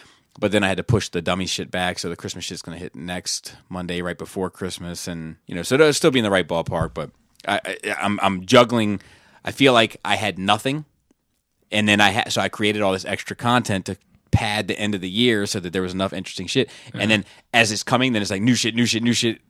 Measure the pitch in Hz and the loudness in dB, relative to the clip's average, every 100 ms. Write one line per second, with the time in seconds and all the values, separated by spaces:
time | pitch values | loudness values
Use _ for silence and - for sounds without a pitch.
0 | - _ _ - 104 104 95 90 - 107 | -20 _ _ -4 0 2 2 0 0 0
1 | - 87 85 90 90 - - 92 90 90 | 0 -4 -2 -2 -2 -6 -6 -4 -4 -4
2 | 90 85 101 92 - 85 - 82 90 - | -8 -8 -10 -12 -12 -12 -12 -12 -14 -12
3 | 85 90 - - - - _ 90 87 87 | -10 -8 -6 -8 -10 -20 _ -10 -6 -6
4 | 87 85 80 98 92 - 92 - 87 85 | -6 -8 -10 -6 -6 -6 -10 -8 -10 -10
5 | - 85 80 87 - 90 85 131 156 139 | -10 -10 -12 -14 -12 -8 0 4 4 6
6 | 165 131 107 95 80 85 82 85 80 82 | 2 2 2 2 2 -2 -2 -2 -4 -4
7 | 73 _ _ _ - 101 - 95 104 101 | -10 _ _ _ -4 -4 -4 -8 -6 -4
8 | 101 101 98 95 92 123 120 120 107 98 | -2 0 0 0 6 6 6 4 0 -2
9 | - _ _ _ - - 139 120 110 - | -8 _ _ _ -10 2 6 6 4 0
10 | - 98 104 87 95 104 131 147 147 _ | -2 -2 -2 -2 2 2 0 -6 -8 _
11 | _ _ _ _ _ _ _ 104 107 104 | _ _ _ _ _ _ _ -2 2 4
12 | 101 107 - - 98 - 104 104 98 95 | 4 2 -2 -2 -2 -2 -2 0 0 0
13 | 95 95 - - 120 123 113 98 92 95 | -4 -8 -8 -4 2 2 2 -2 -4 -10
14 | _ _ _ - 110 107 98 - 107 101 | _ _ _ 0 2 -2 -2 -4 -2 -4
15 | 92 98 123 107 101 107 87 92 90 92 | -4 2 2 2 0 -4 -4 -4 -4 -2
16 | 95 95 92 - 87 131 120 - - - | -4 -4 -10 -10 -2 -2 -2 -6 -14 -4
17 | 104 107 - - _ 117 107 104 - 123 | 2 2 0 -14 _ 2 2 0 0 2
18 | 131 110 98 98 117 117 113 113 117 110 | 2 0 -2 0 2 2 2 0 0 2
19 | 120 110 117 - | 2 2 0 -2